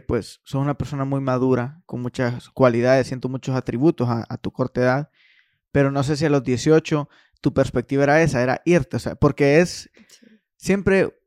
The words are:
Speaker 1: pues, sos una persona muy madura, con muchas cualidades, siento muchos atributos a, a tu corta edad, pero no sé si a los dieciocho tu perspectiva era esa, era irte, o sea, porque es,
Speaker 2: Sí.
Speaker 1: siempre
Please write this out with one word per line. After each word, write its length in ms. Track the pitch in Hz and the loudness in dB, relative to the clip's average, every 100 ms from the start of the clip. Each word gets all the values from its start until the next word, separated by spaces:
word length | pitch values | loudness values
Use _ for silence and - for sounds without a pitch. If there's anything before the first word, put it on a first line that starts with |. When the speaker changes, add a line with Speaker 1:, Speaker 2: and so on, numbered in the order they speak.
| - | -2
Speaker 1:
pues, 340 | 123 - - | -4 -6 -16
sos 160 | - 139 | -8 -4
una 160 | 143 139 | -4 -4
persona 260 | 135 143 | -6 -6
muy 160 | 135 139 | -4 -4
madura, 600 | 135 127 131 123 123 156 - | -2 0 2 0 -2 -12 -12
con 160 | 123 | -10
muchas 480 | 123 - 123 120 - | -8 -4 -4 -4 -8
cualidades, 580 | - 131 117 123 135 120 | 2 2 4 2 2 0
siento 200 | 127 127 | -6 -8
muchos 280 | 131 - 131 | -6 -4 -4
atributos 520 | - 117 156 - 120 | -4 0 0 0 -2
a, 160 | 117 107 | -2 -6
a 80 | 123 | -10
tu 160 | - | -10
corta 280 | - 127 - | -6 -4 -2
edad, 300 | 123 131 151 _ _ _ _ _ _ | 0 -2 -4 _ _ _ _ _ _
pero 180 | 143 139 | 0 0
no 140 | 139 | 0
sé 120 | 131 147 | -2 -2
si 80 | 156 | 0
a 40 | |
los 140 | 143 | 0
dieciocho 640 | 123 123 151 156 - 156 143 _ _ _ | 0 0 4 2 2 -4 -6 _ _ _
tu 120 | 143 | -2
perspectiva 520 | - 135 127 - 139 | 0 0 -2 -2 0
era 180 | 143 151 | 2 4
esa, 200 | 165 131 | 2 0
era 200 | 127 - | -2 -2
irte, 320 | - 175 135 120 | 2 2 2 -6
o 40 | |
sea, 160 | - - | -6 0
porque 420 | - - 143 151 | 0 2 4 4
es, 300 | 180 - - _ _ | 2 -4 -16 _ _
Speaker 2:
Sí. 180 | _ _ _ _ _ | _ _ _ _ _
Speaker 1:
siempre 640 | - 196 196 190 - - | -2 0 2 2 0 -4